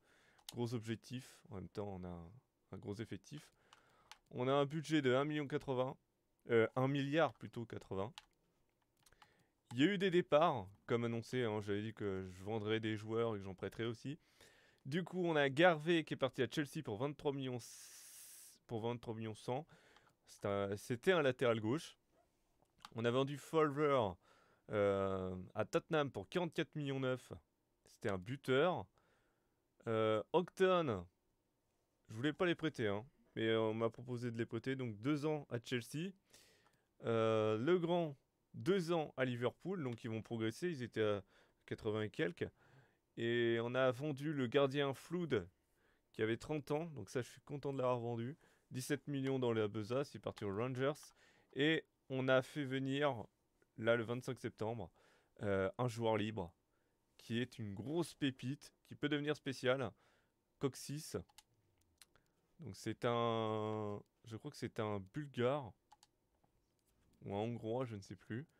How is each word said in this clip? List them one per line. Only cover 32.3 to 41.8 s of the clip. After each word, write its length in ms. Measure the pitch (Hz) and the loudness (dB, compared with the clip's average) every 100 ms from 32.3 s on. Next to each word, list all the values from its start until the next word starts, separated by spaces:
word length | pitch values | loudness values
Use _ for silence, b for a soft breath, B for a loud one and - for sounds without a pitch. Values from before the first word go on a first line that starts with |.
pas 140 | 151 185 | 2 0
les 100 | 165 | 2
prêter, 320 | 160 - 110 | -2 0 0
hein, 180 | 101 123 _ _ - | 0 -4 _ _ 0
mais 180 | 113 113 | 2 4
on 160 | 110 | 2
m'a 160 | 110 117 | 2 -2
proposé 420 | - 123 123 120 | -2 -6 -4 -4
de 60 | 113 | -2
les 80 | 113 | -2
prêter. 320 | 117 131 135 | -2 -4 -4
Donc 200 | 127 104 | -6 -4
deux 240 | 120 151 151 | -2 0 0
ans 200 | 151 143 | -2 -4
à 80 | 117 | -8
Chelsea. 520 | - 123 113 143 180 - _ b b b b b b _ | -4 -4 -4 -6 -6 -10 _ b b b b b b _
Euh, 540 | - 113 110 110 107 107 | -2 2 4 4 4 2
Legrand, 600 | 131 180 165 175 165 135 _ _ _ | 2 2 2 0 0 -6 _ _ _
deux 400 | 117 113 196 165 | -4 0 2 2
ans 200 | 170 147 - | 0 0 0
à 80 | 127 | 0
Liverpool. 580 | 120 123 - 170 190 | 2 -2 -2 -4 -4
Donc 220 | 131 113 117 | -4 -6 -4
ils 40 | |
vont 120 | 110 | -6
progresser. 480 | 107 117 110 110 175 | -4 -2 0 0 -4
Ils 120 | 151 | -4
étaient 220 | 117 - | -4 2
à 200 | 107 101 - b b b - | 2 2 -4 b b b -10
quatre-vingts 380 | 107 | -6